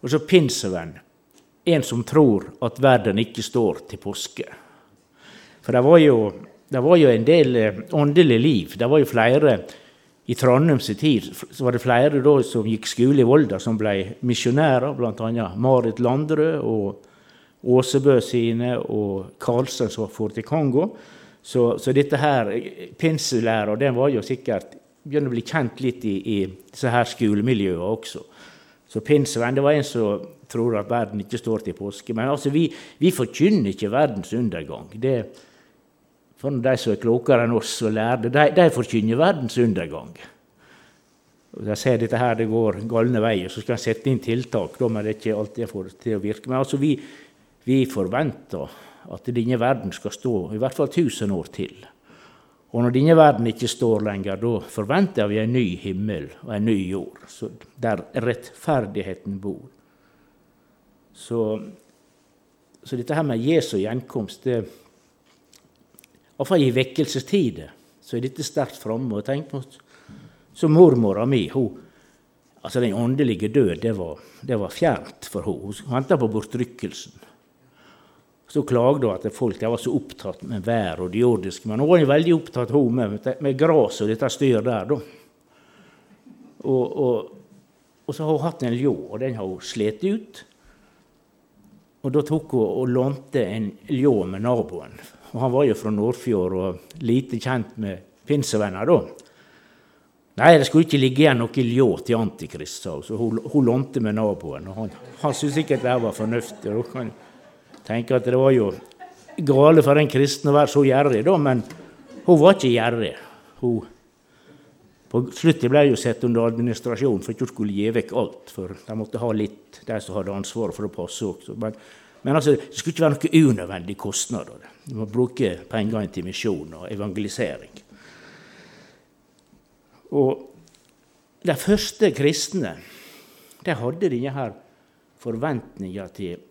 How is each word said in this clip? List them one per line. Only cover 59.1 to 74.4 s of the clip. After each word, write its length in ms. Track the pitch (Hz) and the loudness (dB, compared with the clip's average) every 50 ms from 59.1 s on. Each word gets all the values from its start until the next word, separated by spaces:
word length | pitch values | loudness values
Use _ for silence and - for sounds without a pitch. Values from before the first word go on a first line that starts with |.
| 92 - - 104 101 95 | -10 -12 -10 -10 -10 -8
bor. 220 | 95 101 95 - - 127 _ _ _ _ _ _ _ _ _ _ _ _ _ _ _ _ _ _ _ _ _ _ _ _ _ _ _ _ _ - | -8 -10 -10 -10 -14 -20 _ _ _ _ _ _ _ _ _ _ _ _ _ _ _ _ _ _ _ _ _ _ _ _ _ _ _ _ _ -20
Så, 220 | - - 120 117 113 107 110 104 101 104 98 - _ _ _ _ _ _ _ _ _ _ _ _ _ _ _ _ _ _ _ _ - | -12 -6 -4 -2 -2 -2 -2 -6 -8 -14 -18 -20 _ _ _ _ _ _ _ _ _ _ _ _ _ _ _ _ _ _ _ _ -14
så 100 | - - | -10 -8
dette 220 | 123 120 - 156 147 | -8 -6 -4 -2 -2
her 80 | 160 | 0
med 160 | 143 120 113 | -2 -2 -2
Jesu 380 | 113 139 165 160 - - - 101 | 0 2 2 2 2 0 -2 -2
gjenkomst, 640 | 95 107 117 131 123 - - 131 107 95 - - _ | -2 -2 -4 -6 -8 -6 -6 -6 -6 -6 -10 -8 _
det, 140 | 135 123 117 | -2 -2 -2
i 1800 | 101 - - - _ _ _ _ _ _ _ _ _ _ _ _ _ _ _ _ _ _ _ _ _ _ _ - _ _ _ _ _ _ _ _ | -4 -6 -14 -20 _ _ _ _ _ _ _ _ _ _ _ _ _ _ _ _ _ _ _ _ _ _ _ -20 _ _ _ _ _ _ _ _
hvert 100 | 139 - | -4 0
fall 160 | 190 175 143 | 2 4 4
i 80 | 131 | 4
vekkelsestider, 1000 | 117 123 131 131 - - 151 139 - 135 131 - - 202 170 120 87 71 78 73 - _ _ _ _ _ _ | 2 2 0 0 0 -4 -4 -2 -2 -8 -6 -2 0 0 0 0 -2 -6 -16 -18 -20 _ _ _ _ _ _
så 100 | - - | -8 -8
er 80 | 117 123 | -6 -6
dette 220 | 135 131 - 151 | -6 -8 -8 -12
sterkt 320 | - - 156 135 120 - - | -6 -4 -4 -4 -4 -6 -14
framme. 380 | - 107 110 113 135 123 107 101 | -8 -6 -6 -6 -4 -4 -6 -6
Og 80 | 104 | -4
tenk 240 | - 135 139 156 147 | -4 -6 -6 -6 -8
på, 140 | - 139 131 - - - _ _ _ - _ - - - - - _ _ _ _ _ | -10 -12 -12 -12 -20 -20 _ _ _ -20 _ -20 -20 -20 -20 -20 _ _ _ _ _
så 160 | - - 160 | -2 2 4
mormora 540 | 151 165 185 165 135 123 113 101 95 101 110 123 | 8 10 10 10 10 6 2 0 0 0 0 0
mi, 200 | 139 123 95 - | 2 0 0 0
hun, 220 | - 135 127 104 - - - - _ _ _ _ _ _ _ _ _ _ _ _ _ _ | -2 -2 -2 -2 -4 -10 -20 -20 _ _ _ _ _ _ _ _ _ _ _ _ _ _
altså 240 | _ 85 - 127 123 | _ -6 -2 0 0
den 100 | 117 98 | 0 0
åndelige 540 | 107 120 117 131 139 147 123 110 85 107 107 | 0 0 0 2 2 2 0 0 -2 -4 0
død, 300 | 113 143 127 95 85 82 | 2 2 2 2 2 -2
det 140 | - 113 110 98 | -2 -4 -4 -4
var, 240 | 90 82 76 - - - - - | -6 -8 -10 -14 -18 -20 -20 -18